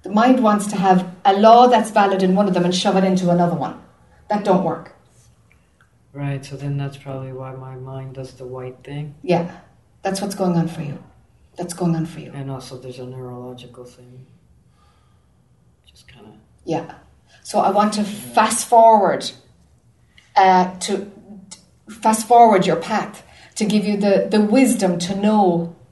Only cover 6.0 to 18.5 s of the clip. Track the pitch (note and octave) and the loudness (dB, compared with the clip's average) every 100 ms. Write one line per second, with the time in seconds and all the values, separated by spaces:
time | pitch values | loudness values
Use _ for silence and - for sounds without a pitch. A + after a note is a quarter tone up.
6 | _ C#3+ C#3+ C3+ - C3+ C#3+ C#3+ C#3 - | _ -10 -8 -8 -10 -12 -8 -6 -8 -12
7 | C#3 C3+ C3 C3 C3 C3 C3 C3 C3 C3+ | -14 -12 -12 -14 -14 -14 -16 -16 -14 -14
8 | C3 C3+ C3 - B2+ B2+ B2+ B2+ - C#3+ | -14 -14 -16 -16 -16 -14 -14 -16 -14 -12
9 | D3+ - F#3 E3+ F3 - _ _ _ _ | -12 -14 -4 -4 -4 -14 _ _ _ _
10 | G3 F#3+ G3 - F#3 E3+ D#3+ E3 C#3+ - | -8 -6 -8 -4 -2 -2 -2 -8 -12 -14
11 | - _ _ _ _ - F3 - F3 E3 | -18 _ _ _ _ -14 -14 -6 -4 -4
12 | D#3 - - C#3 C3+ C3 - C3 C3 B2+ | -6 -12 -16 -14 -12 -12 -14 -18 -18 -16
13 | B2+ B2+ B2 B2 B2 B2 B2 B2+ B2 _ | -16 -16 -16 -16 -16 -18 -20 -20 -20 _
14 | B2 B2+ C3 _ _ _ _ _ _ _ | -20 -20 -20 _ _ _ _ _ _ _
15 | _ _ _ _ _ _ _ _ _ _ | _ _ _ _ _ _ _ _ _ _
16 | _ - G#2 - _ _ - D#3+ - - | _ -20 -20 -20 _ _ -8 -8 -8 -20
17 | _ _ _ _ - G#3 G3 G3+ G#3+ G#3 | _ _ _ _ -6 -2 0 0 0 -2
18 | G3+ - - - G#3+ | -8 -10 -4 0 0